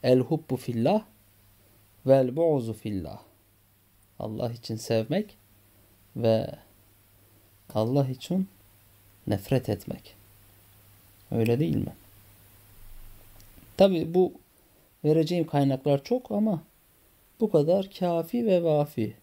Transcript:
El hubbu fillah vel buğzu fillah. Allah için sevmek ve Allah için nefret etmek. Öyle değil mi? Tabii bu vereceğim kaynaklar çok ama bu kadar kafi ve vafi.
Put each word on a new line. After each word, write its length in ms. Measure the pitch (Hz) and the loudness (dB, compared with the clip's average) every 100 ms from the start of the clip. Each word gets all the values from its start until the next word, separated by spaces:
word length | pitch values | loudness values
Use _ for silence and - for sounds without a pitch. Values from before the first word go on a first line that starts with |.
El 160 | 131 127 | 4 2
hubbu 380 | 120 156 - 127 | 2 -4 -4 -6
fillah 480 | - 113 127 214 - _ _ _ _ _ _ _ _ _ | -4 -2 0 0 -4 _ _ _ _ _ _ _ _ _
vel 300 | 131 135 127 | 4 4 4
buğzu 380 | 139 170 143 113 | 2 2 2 -2
fillah. 480 | 107 113 98 78 - - _ _ _ _ _ _ _ _ - | -6 -6 -6 -8 -14 -20 _ _ _ _ _ _ _ _ -12
Allah 320 | 110 110 117 | -10 -6 -8
için 240 | 117 - | -8 -10
sevmek 640 | 113 - 113 110 175 220 - _ _ _ _ _ _ _ | -10 -2 -2 -2 -4 -4 -14 _ _ _ _ _ _ _
ve 400 | - 113 110 - - - _ _ _ _ _ _ _ _ _ - | -2 0 2 -2 -12 -20 _ _ _ _ _ _ _ _ _ -8
Allah 340 | 107 113 143 131 | -4 0 0 0
için 400 | 127 - 180 190 _ _ _ _ _ _ _ - | -6 -4 -4 -4 _ _ _ _ _ _ _ -6
nefret 420 | 104 - 131 120 | -6 0 -2 -2
etmek. 460 | 98 - - - - - - - - _ - - - - - - | -6 -8 -12 -14 -20 -20 -20 -20 -20 _ -20 -20 -20 -20 -20 -6
Öyle 280 | 117 113 120 | -2 0 0
değil 160 | 165 | 0
mi? 200 | 147 - - - - - - - - - - - - - - - - - - - - | -2 -4 -10 -20 -20 -20 -20 -20 -20 -20 -20 -20 -18 -20 -20 -20 -20 -20 -20 -20 2
Tabii 360 | 196 175 165 | 4 4 0
bu 200 | 185 185 - _ _ _ _ _ _ | 2 2 -2 _ _ _ _ _ _
vereceğim 440 | 151 156 156 175 160 | 2 2 2 0 0
kaynaklar 560 | 143 139 135 147 139 | 2 2 0 0 0
çok 280 | - 254 - | 0 -4 -2
ama 320 | 208 214 165 - _ _ _ _ _ _ _ | -2 0 -2 -8 _ _ _ _ _ _ _
bu 120 | 220 | 2
kadar 400 | 160 151 190 190 | 4 4 0 -2
kafi 540 | - 180 170 165 240 | -4 -2 -2 -2 -2
ve 180 | 226 180 | 2 2
vafi. 520 | 165 151 147 - 107 - | 4 2 0 -4 -6 -6